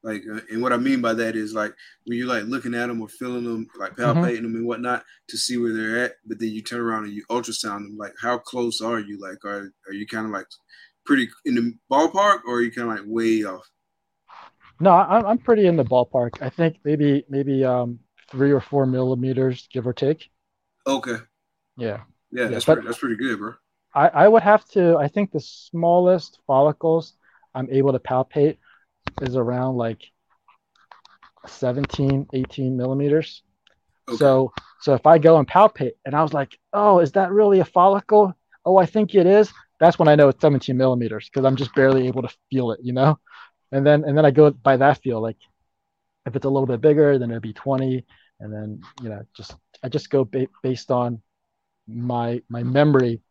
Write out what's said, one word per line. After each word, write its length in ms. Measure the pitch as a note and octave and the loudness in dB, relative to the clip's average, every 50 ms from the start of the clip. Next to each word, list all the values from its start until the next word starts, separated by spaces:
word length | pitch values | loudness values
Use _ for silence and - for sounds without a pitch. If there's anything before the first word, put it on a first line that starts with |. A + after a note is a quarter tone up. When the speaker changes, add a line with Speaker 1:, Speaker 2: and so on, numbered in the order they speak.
Speaker 1:
Like, 220 | - A2+ G#2+ G2+ F#2+ A2 | -10 -10 -10 -10 -12 -12
uh, 80 | G#2+ A2 A2 - | -14 -14 -14 -10
and 100 | A2 A2+ | -8 -6
what 100 | B2 B2+ | -2 -2
I 60 | B2 A#2+ | -2 -2
mean 220 | B2 C3+ C3+ B2+ | 0 0 -2 0
by 120 | A#2+ A#2 A2+ | 0 -2 -2
that 220 | A2+ A#2 A2+ A2 | -2 -4 -4 -4
is, 180 | A2 G#2+ G#2 A2 | -6 -8 -6 -6
like, 200 | A2 G#2+ G#2 - _ - - _ _ _ | -6 -6 -8 -8 _ -20 -20 _ _ _
when 120 | A#2 A#2+ A#2+ | -10 -8 -6
you're, 80 | B2 | -4
like, 180 | B2+ B2 A2+ G#2 | -4 -4 -6 -6
looking 280 | A2 C3 C3 A#2 B2 A#2+ | -6 -8 -8 -8 -6 -6
at 160 | A#2 A#2+ B2 | -6 -6 -6
'em 100 | A#2+ A2+ | -6 -8
or 80 | A2 G#2 | -10 -12
feeling 380 | - - C3 B2 B2 B2 A#2+ | -14 -14 -12 -10 -8 -8 -8
'em, 220 | A#2+ A#2 A2+ G#2+ _ _ - | -8 -8 -8 -10 _ _ -14
like, 180 | G2 F#2+ - - | -14 -14 -8 -4
Speaker 2:
Mm-hmm. 260 | A#2+ C#3 C3 E3 F3 | -2 0 0 0 0
Speaker 1:
palpating 140 | E3 A#2+ A2 A#2 | -2 -4 -6 -6
'em 120 | A2 A2+ | -8 -8
and 100 | A2+ A#2 | -6 -6
whatnot 380 | A#2+ A#2 A2+ B2 B2 B2 A2 - _ _ _ _ - | -6 -8 -6 -6 -6 -6 -6 -8 _ _ _ _ -16
to 100 | - A2+ | -10 -10
see 200 | - - B2 A#2+ | -8 -6 -4 -4
where 140 | A#2+ A#2 | -4 -4
they're 320 | A2 A2+ A2+ A2 A2+ A#2+ B2 | -4 -4 -6 -6 -4 -4 -6
at, 100 | A#2+ - _ _ | -6 -8 _ _
but 140 | A2 A2+ G#2+ | -14 -12 -8
then 80 | A2+ A2 | -8 -8
you 120 | G#2+ G#2+ | -8 -10
turn 200 | G#2+ - A#2+ A#2+ | -12 -10 -10 -8
around 240 | A#2 A#2 A2+ A2 G#2+ | -6 -6 -6 -6 -8
and 80 | G#2 | -10
you 120 | G2+ G2+ - _ | -14 -14 -12 _
ultrasound 560 | A#2 B2 A2+ A2+ A2 - - A2 G2+ G2+ G#2 | -8 -8 -6 -8 -10 -10 -10 -10 -10 -12 -12
'em, 100 | G2+ G#2 | -16 -16
like, 180 | G#2+ G#2 G2 - - | -16 -16 -18 -16 -10
how 160 | - A#2+ B2 A#2 | -6 -6 -6 -6
close 420 | _ - - B2+ A#2+ A#2+ A2 - | _ -12 -8 -6 -6 -6 -6 -6
are 180 | G#2+ A2+ A#2 A2+ | -6 -6 -6 -6
you? 220 | G#2 G2+ G#2 G2 | -8 -10 -14 -16
Like, 240 | G2 F#2+ F#2+ F#2+ - | -16 -16 -18 -16 -14
are, 280 | G2+ G2+ G2+ G2+ F#2+ _ _ _ | -12 -12 -12 -12 -16 _ _ _
are 60 | F#2+ | -16
you 140 | F#2+ G2 G#2+ | -14 -14 -12
kinda, 220 | - A#2 A2+ A2 G#2+ | -10 -10 -10 -8 -8
like, 180 | G#2 G2 F#2 _ - _ _ _ _ - - _ _ _ _ | -10 -10 -12 _ -20 _ _ _ _ -20 -20 _ _ _ _
pretty 220 | - C#4+ C4+ B3 A3 - _ _ | -4 -2 -2 -2 -6 -10 _ _
in 100 | D4+ B3 | -4 -4
the 180 | A#3+ A#2 - A#2 _ _ _ | -2 -4 -4 -8 _ _ _
ballpark, 500 | C3 C#3 D#3+ F3 F3+ G3 G3+ G#3 G3 F#3 - | 0 0 0 0 0 0 2 2 0 0 -2
or 100 | B2 B2 | -6 -4
are 60 | A#2+ | -4
you 100 | A#2+ A#2 | -4 -4
kinda, 160 | A2+ B2 A#2+ A#2 | -4 -8 -8 -8
like, 120 | A2 G2+ G2 | -8 -8 -10
way 380 | G#2 A2 A2+ A2+ A2+ A2+ A2 G#2+ | -8 -6 -2 0 0 0 0 -2
off? 260 | G2 F#2 F2+ - _ _ _ _ _ _ _ _ _ _ _ _ _ - - - - _ _ _ _ _ _ | -6 -10 -14 -18 _ _ _ _ _ _ _ _ _ _ _ _ _ -20 -20 -20 -20 _ _ _ _ _ _
Speaker 2:
No, 100 | D#3+ F#3+ | 4 4
I, 280 | F3 F3 G3 E3 F#3 A3+ | 6 6 4 4 0 0
I'm, 80 | A3+ | 0
I'm 120 | G3 A3 A#3+ | 0 -4 -4
pretty 280 | - - A#3 G#3+ G3+ | 0 0 2 4 4
in 100 | F3+ E3+ | 2 2
the 80 | D#3+ C3 | 2 0
ballpark. 580 | G#2 B2+ B2+ B2 _ - C3 A#2+ A#2+ - - | 0 0 0 0 _ -2 -4 -4 -4 -6 -10
I 60 | C3+ B2+ | -12 -12
think 280 | - - E3 E3 D#3 _ _ | -4 -2 -2 -2 -2 _ _
maybe, 400 | D3 D3+ D3 D3 C#3+ C#3 C#3+ - _ | -4 0 0 2 2 2 0 -2 _
maybe, 360 | C#3 C#3 C#3 C#3 C#3 C3+ C3 | -6 -4 -2 -2 -2 0 0
um, 360 | B2+ B2+ B2 B2 A#2+ A#2+ A#2+ _ _ _ _ _ _ | 0 0 -2 -2 -4 -8 -12 _ _ _ _ _ _
three 200 | - C3 C#3 C#3 | -4 0 2 2
or 100 | C#3+ C3 | 2 2
four 260 | - - C#3+ C#3+ C3+ | 0 -2 -2 0 0
millimeters, 840 | C3 B2+ B2+ B2+ B2+ C3 B2 B2 C3 C3 C3 C3 C3 B2+ B2+ - _ | 0 0 -2 -2 -2 -2 -2 -4 -4 -2 0 -2 -2 -2 -6 -12 _
give 140 | - C3 A2 | -10 -8 -6
or 60 | B2+ | -6
take. 380 | A#2+ - D3+ C3+ D#3+ D#3+ - _ _ _ _ _ _ _ _ _ _ _ _ | -6 -2 -2 -2 -2 -4 -6 _ _ _ _ _ _ _ _ _ _ _ _
Speaker 1:
Okay. 320 | C3+ C#3 C3 - B2+ A#2+ A2+ A2+ _ _ _ _ _ _ _ _ _ _ | -4 -4 -4 -4 -8 -10 -10 -12 _ _ _ _ _ _ _ _ _ _
Speaker 2:
Yeah. 260 | - A#2+ A2 G2+ G#2+ - _ _ _ _ _ | -10 -8 -8 -8 -10 -14 _ _ _ _ _
Speaker 1:
Yeah, 120 | - B2 A#2+ | -8 -6 -4
Speaker 2:
Yeah, 40 | - | -4
Speaker 1:
that's 160 | A#2+ G#2+ - | -4 -4 2
Speaker 2:
but 100 | - D#3 | 2 2
Speaker 1:
pretty, 100 | D#3+ - A2+ | 2 2 -10
that's 100 | A#2+ - | -10 -8
pretty 180 | - B2+ A2+ | -6 -8 -6
good, 220 | G#2 B2+ C3 A2+ G2+ | -6 -6 -6 -6 -6
bro. 160 | G#2 A2 B2 _ _ _ _ _ _ _ _ | -8 -14 -14 _ _ _ _ _ _ _ _
Speaker 2:
I, 140 | C#3+ C#3+ D3 | 2 2 2
I 180 | - D3 E3 G#3 | 4 6 6 6
would 140 | A3 A3+ | 6 6
have 220 | E3 G3+ G#3 G#3 _ _ | 4 4 2 2 _ _
to, 260 | - G#3 F3+ E3+ E3+ | -2 2 4 4 4
I 100 | D3+ D3 | 2 2
think 240 | C#3+ _ G3+ G3+ F#3+ | -2 _ -4 -4 -4
the 80 | - D#3 | -6 -10
smallest 1000 | - - - - - - - E3+ E3 E3+ E3+ F3+ F3+ F3+ F#3 F3 D3+ - _ _ _ - | -10 -10 -20 -20 -20 -12 -8 -2 0 2 2 4 4 4 2 2 -2 -10 _ _ _ 0
follicles 680 | C#3 C3 C#3 D3+ D3 _ - E3 D#3+ E3 D#3+ - _ _ _ _ _ _ _ _ _ | 2 4 4 2 0 _ -2 0 0 0 -2 -6 _ _ _ _ _ _ _ _ _
I'm 140 | B2+ C3 C3+ | -10 -8 -2
able 220 | C3+ C3+ C3+ C#3 | 0 0 2 2
to 60 | C3 B2 | 0 -2
palpate 560 | _ - B2+ B2+ C3 _ - D3+ C#3+ D#3 - _ _ _ _ _ _ _ _ _ _ - _ - | _ -2 -2 -2 -2 _ -2 0 0 0 0 _ _ _ _ _ _ _ _ _ _ -14 _ -8
is 160 | C#3 C3 B2 | -8 -4 -4
around, 400 | C3 A#2+ A#2 B2 B2 B2+ C3 C3 | -2 -2 -2 -4 -4 -4 -4 -4
like, 260 | B2 A#2 A2+ A2 - - _ _ _ _ _ _ _ _ _ _ _ _ _ _ _ _ _ - _ _ _ _ _ _ _ _ _ _ | -4 -4 -6 -6 -10 -16 _ _ _ _ _ _ _ _ _ _ _ _ _ _ _ _ _ -20 _ _ _ _ _ _ _ _ _ _
seventeen, 800 | - - - - B2+ B2 C3+ C#3 - - - C#3 C3+ C#3 C3+ C#3 _ | -20 -10 -4 -4 -4 -2 -2 -6 -6 -4 -4 -2 0 0 -2 -4 _
eighteen 440 | - C3 C3 - - - C3+ B2+ C3 | -6 -6 -6 -6 -6 -6 -6 -4 -4
millimeters. 640 | B2+ B2 B2+ C3+ C#3 C#3+ C#3+ D3 D#3+ D#3 - - - _ _ _ _ _ _ _ _ _ _ _ _ _ - | -4 -4 -4 -4 -2 0 0 0 0 0 -2 -14 -20 _ _ _ _ _ _ _ _ _ _ _ _ _ -12
Speaker 1:
Okay. 100 | A#2 A2+ | -4 2
Speaker 2:
So, 340 | D3+ C#3 C3+ C3 C3+ B2 _ - _ _ _ _ | 2 4 4 4 0 -2 _ -14 _ _ _ _
so 140 | - - C#3 | 0 0 0
if 120 | B2 _ | 2 _
I 120 | D3+ E3 E3 | 6 6 8
go 200 | D3+ D#3+ E3 D#3 | 8 6 6 6
and 80 | C#3 - | 4 2
palpate 440 | - F3+ G#3 G#3+ - - C#3+ B2 - _ _ | 4 4 4 4 4 0 -6 -6 -6 _ _
and 100 | C#3 C#3 | -6 -2
I 80 | D3 | -2
was 100 | D#3+ D3+ | -2 0
like, 260 | D3 D3 C3+ - _ _ _ _ | -2 -6 -6 -6 _ _ _ _
"Oh, 280 | - G#3 G#3 G#3 G3 F3+ | -4 0 4 4 4 4
is 120 | E3 C#3+ | 4 2
that 200 | - G3 F#3+ F3 | 0 -2 -2 0
really 280 | G3 G#3 G#3+ G3+ G3+ F#3+ | 2 2 4 4 4 2
a 40 | F3+ | 2
follicle? 680 | - _ F#3 F3 G3 G3 G3+ - - G#3+ G#3 G#3 F#3+ F3 _ _ _ _ _ _ | 2 _ 4 4 4 4 2 -2 2 4 4 4 4 0 _ _ _ _ _ _
Oh, 140 | - F#3 F#3+ | 4 4 4
I 80 | F3+ | 4
think 280 | D#3+ _ A3 G#3+ F#3+ - | 4 _ -2 -2 2 2
it 120 | G3 E3+ | 4 4
is." 260 | F3 G3 G#3 G#3+ G3+ - - _ _ _ _ | 6 6 6 4 2 0 -20 _ _ _ _
That's 180 | D#3 E3+ E3+ - | 4 4 4 6
when 100 | F3 D3+ | 4 6
I 60 | D3+ | 8
know 140 | D3 D3 C#3 | 8 8 6
it's 120 | B2+ _ | 6 _
seventeen 360 | - D#3 C#3+ C3 - - C3 | 2 2 2 2 -2 -2 -2
millimeters, 520 | B2+ C3 C3 B2+ B2 A#2+ A2 A2 G#2+ - - | 0 2 2 0 0 -2 -6 -6 -10 -14 -8
'cause 160 | _ C#3 C3+ | _ 0 2
I'm 120 | - C3+ | 2 2
just 180 | B2+ C#3+ A#2+ - | 0 -4 -4 0
barely 320 | - C3+ C3+ C3+ C3 B2+ | 2 4 4 4 2 0
able 160 | B2+ B2 C3 | -2 -4 -6
to 120 | B2 A#2 - _ _ _ | -8 -10 -12 _ _ _
feel 220 | - C3 B2 A#2 | -4 -2 -2 -2
it, 80 | A2 - | -4 -6
you 100 | B2 B2 | -8 -6
know? 260 | B2 B2+ C3+ D3+ D3+ - _ _ - - - _ _ _ _ _ | -2 2 4 4 2 2 _ _ -20 -20 -20 _ _ _ _ _
And 140 | - C3+ C#3 | -4 0 2
then, 180 | D3 D3 D3 D#3 | 4 4 4 2
and 120 | D3+ C#3 | 0 0
then 80 | D3+ D#3 | 4 4
I 40 | D3 | 4
go 200 | C3 D3 D3+ D3 | 6 6 6 6
by 260 | C#3+ B2+ _ C#3 C3+ B2 | 4 2 _ 2 2 4
that 240 | C3+ C#3+ C#3+ - | 4 2 2 2
feel, 180 | _ C3+ A#2 A2 | _ -6 -6 -4
like, 180 | A2 A2+ A2 _ _ _ _ _ _ _ _ _ _ _ _ _ _ _ _ _ _ | -6 -8 -8 _ _ _ _ _ _ _ _ _ _ _ _ _ _ _ _ _ _
if 100 | C3+ A2 | -8 -8
it's 80 | C#3 - | -4 -4
a 60 | C#3 | -2
little 160 | C3+ C3+ C3+ | 0 0 0
bit 140 | B2+ B2+ A2+ | -2 -4 2
bigger, 380 | - D#3 D3 D3+ D3+ C#3+ C#3+ C3 | 2 2 4 6 4 4 4 2
then 120 | A#2+ A#2 | 0 -4
it'd 120 | A#2 A2+ | -6 -8
be 100 | G#2+ A2 | -10 -12
twenty. 520 | G#2+ - - C3+ C3+ C3 C3+ C3 C3 B2+ A#2+ _ _ _ _ _ _ _ | -14 -10 -6 -4 -2 -2 -2 -4 -4 -6 -8 _ _ _ _ _ _ _
And 120 | G#2+ G#2 | -16 -14
then, 280 | G#2+ G#2+ G#2+ G#2+ G#2+ - E3 - _ - | -14 -12 -12 -12 -14 -14 -18 -20 _ -16
you 60 | B2 A2+ | -14 -14
know, 140 | G#2+ G2+ G#2+ _ _ | -14 -14 -16 _ _
just, 200 | - F2 - - _ _ _ _ _ | -20 -20 -20 -20 _ _ _ _ _
I 60 | - B2 | -14 -8
just 220 | A#2 D3 - - | -8 -8 -8 -2
go 140 | - C#3 C3 | -2 -2 -2
ba-, 240 | G#2+ - C3+ B2+ - _ _ | -2 -4 -6 -6 -6 _ _
based 280 | - C3 C3 A#2 - _ | -8 -6 -6 -6 -4 _
on 320 | C3+ B2 A#2+ A#2+ A#2+ A2+ _ _ _ _ _ _ _ _ _ _ _ _ _ - | -2 -2 -2 -4 -6 -10 _ _ _ _ _ _ _ _ _ _ _ _ _ -16
my, 540 | A2 A#2+ A#2+ B2 A#2+ A#2+ A#2 A#2 A#2+ A#2+ _ _ | -12 -10 -8 -6 -4 -4 -4 -4 -6 -8 _ _
my 140 | A#2+ A#2+ | -10 -8
memory 600 | A#2+ B2 B2+ C#3+ D3 D3+ D3 C3+ B2+ A#2+ A#2 A2+ _ _ | -6 -2 2 2 4 4 4 4 2 2 -2 -6 _ _